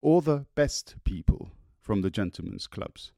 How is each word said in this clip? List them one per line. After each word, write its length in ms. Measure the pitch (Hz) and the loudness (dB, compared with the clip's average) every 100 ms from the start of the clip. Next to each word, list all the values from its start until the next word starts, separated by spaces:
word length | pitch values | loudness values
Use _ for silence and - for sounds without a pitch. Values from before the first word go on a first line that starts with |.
All 200 | 147 170 | 6 4
the 240 | 156 143 139 - | 4 -2 -2 0
best 400 | 143 - - - | 0 0 -10 -6
people 480 | - 92 - - - - _ _ | -4 2 2 2 -2 -16 _ _
from 200 | - 104 | -2 0
the 100 | 95 | 0
gentlemen's 560 | - 92 - 85 95 - | 0 -4 -4 -12 -10 -12
clubs 440 | - - - - | -10 -10 -12 -20